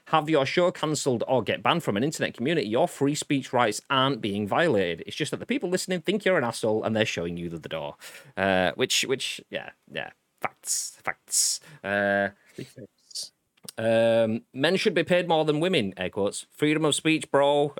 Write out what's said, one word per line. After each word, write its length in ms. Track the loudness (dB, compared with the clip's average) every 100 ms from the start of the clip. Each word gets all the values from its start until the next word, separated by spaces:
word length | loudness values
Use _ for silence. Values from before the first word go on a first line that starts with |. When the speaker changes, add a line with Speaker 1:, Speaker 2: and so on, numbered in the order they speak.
| 0
Speaker 1:
have 220 | 0 4
your 160 | 2 2
show 240 | 2 2
cancelled, 540 | 2 -2 0 0 0 2
or 160 | 0
get 200 | 2 0
banned 200 | 2 0
from 140 | 0 0
an 80 |
internet 300 | -2 -2 -6
community, 340 | -4 -2 -2 0
your 200 | 0 0
free 260 | 0 0
speech 380 | 0 -2 -2 0
rights 280 | 0 2 0 0
aren't 300 | 2 2 0
being 260 | -4 -2 0
violated. 560 | 2 2 2 0 -4 -8
It's 100 | -8
just 140 | -6
that 100 | -6
the 60 | -6
people 220 | -4 -2
listening 320 | -4 -4 -6
think 220 | -2 0
you're 140 | 2 2
an 60 |
asshole 400 | 0 -2 0 0
and 100 | 0
they're 100 | 0
showing 320 | 0 -2 -6 -6
you 120 | -8
the 200 | -8 -8
door. 280 | -8 -8 -12 -18 -20 -12 -2
Uh, 360 | 2 4 2
which, 300 | 2 0 0
which, 360 | 0 -2 -4 -10 -10
yeah, 200 | -10 -10 -18 _
yeah. 180 | -12 -10 -14 _ _
Facts, 580 | -8 _ -6 -6 -6 -10
facts. 560 | -8 -8 -4 0 0 -2 -8 -12
Uh, 460 | -2 0 2 2 2 -2 _ -16
Speaker 2:
Big 100 | -16
facts. 240 | -14 -20 _ _ -12 -12 _ _ _ -16 -4
Speaker 1:
Um, 640 | 2 4 4 4 2 0 -6
"Men 240 | -2 0 2
should 180 | 2
be 100 | 0
paid 240 | 2 2 2
more 160 | 2
than 160 | 2 2
women," 340 | 2 2 0 -4
air 140 | -6
quotes. 360 | -2 -4 -4 -12
Freedom 340 | -2 0 2
of 100 | 2
speech, 360 | 0 2 0 2
bro. 440 | 2 4 4 0 -2